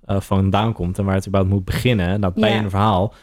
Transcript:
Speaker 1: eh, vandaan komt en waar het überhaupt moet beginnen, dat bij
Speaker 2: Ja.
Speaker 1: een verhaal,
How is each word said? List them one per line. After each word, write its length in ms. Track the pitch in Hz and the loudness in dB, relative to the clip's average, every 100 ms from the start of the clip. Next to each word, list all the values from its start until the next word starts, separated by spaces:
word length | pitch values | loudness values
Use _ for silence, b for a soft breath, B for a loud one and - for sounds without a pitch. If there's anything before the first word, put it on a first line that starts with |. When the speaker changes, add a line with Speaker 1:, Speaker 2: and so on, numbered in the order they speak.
| - | -6
Speaker 1:
eh, 140 | 98 | -4
vandaan 540 | - 95 95 98 110 | 0 0 2 2 0
komt 240 | 113 87 95 | -2 -4 -2
en 80 | 98 | -2
waar 100 | 95 | -2
het 120 | 98 | 0
überhaupt 260 | 98 95 | 0 2
moet 120 | 98 95 | 0 -2
beginnen, 560 | 160 127 113 87 101 | -2 0 2 0 0
dat 120 | 98 | -2
bij 180 | 90 220 | 0 0
Speaker 2:
Ja. 60 | 110 | 0
Speaker 1:
een 60 | 104 | -2
verhaal, 440 | 98 107 92 104 B | 0 2 2 0 B